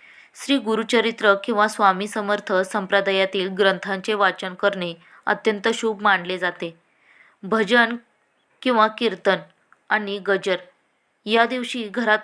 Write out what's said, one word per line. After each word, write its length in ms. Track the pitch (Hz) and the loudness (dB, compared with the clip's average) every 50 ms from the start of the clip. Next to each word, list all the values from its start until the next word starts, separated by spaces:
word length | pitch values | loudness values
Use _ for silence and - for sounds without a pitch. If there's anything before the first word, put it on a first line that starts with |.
| _ - - - - _ _ - - | _ -20 -20 -20 -20 _ _ -8 -2
श्री 140 | - 285 269 | 0 0 0
गुरुचरित्र 760 | 208 214 220 214 226 220 247 233 220 226 226 - 214 208 196 196 - | 0 0 -2 -2 0 2 2 2 2 0 -2 0 2 2 2 2 2
किंवा 240 | - 233 208 208 220 | -2 0 2 2 0
स्वामी 400 | 220 - 208 196 185 180 202 208 | 2 2 2 2 2 2 -2 -6
समर्थ 440 | - 220 202 202 208 202 202 - | -6 -6 -4 -2 -2 -2 -2 0
संप्रदायातील 960 | 202 185 190 190 - 214 196 190 208 196 196 196 196 190 190 190 190 196 180 190 | 0 0 0 0 -2 -6 -2 0 0 0 2 2 2 2 0 0 0 -4 -4 -2
ग्रंथांचे 640 | 190 185 202 196 190 175 - 196 196 190 185 - 214 | 0 2 2 2 2 0 -2 -6 -6 -6 -4 -2 0
वाचन 400 | 202 202 190 202 - - 185 180 | 2 2 0 0 -2 -8 -12 -6
करणे 400 | 180 - 202 202 190 175 170 165 165 _ _ - - - | -2 -2 -2 0 -2 -6 -8 -8 -12 _ _ -20 -8 -4
अत्यंत 420 | - 208 202 - 226 214 202 196 233 226 | -2 -2 0 0 -2 -2 0 0 -2 -2
शुभ 280 | 226 233 226 214 196 | -2 -2 -4 -2 0
मानले 360 | 208 208 196 180 175 175 185 180 | 2 2 2 2 0 -4 -6 -4
जाते. 420 | 185 175 175 - 185 165 165 _ _ _ _ _ _ _ _ _ _ _ _ _ | -4 -4 -4 -6 -10 -12 -12 _ _ _ _ _ _ _ _ _ _ _ _ _
भजन 540 | - 185 214 220 214 185 240 240 233 226 240 240 - _ _ _ _ _ _ _ _ _ _ - | -6 -2 0 0 2 2 4 4 4 2 0 -6 -10 _ _ _ _ _ _ _ _ _ _ -6
किंवा 240 | - 254 247 220 214 | -2 2 4 4 4
कीर्तन 500 | 220 214 - 240 220 185 180 - 202 185 170 165 - _ _ _ _ _ _ _ - | 4 2 0 -2 -2 -2 0 0 0 0 0 -2 -8 _ _ _ _ _ _ _ -2
आणि 300 | 202 214 208 202 202 202 | -2 -2 -2 -4 -8 -6
गजर, 380 | 185 196 196 185 - 196 185 180 - - _ _ _ _ _ _ _ _ _ _ - | -2 -2 -2 0 0 -2 -4 -4 -4 -12 _ _ _ _ _ _ _ _ _ _ -4
या 220 | 208 220 226 233 | 0 2 2 2
दिवशी 420 | 233 254 254 240 240 - 247 226 208 | 2 0 -4 -6 -6 -8 -8 -8 -6
घरात 300 | 190 240 233 214 214 214 | -4 -2 2 2 2 2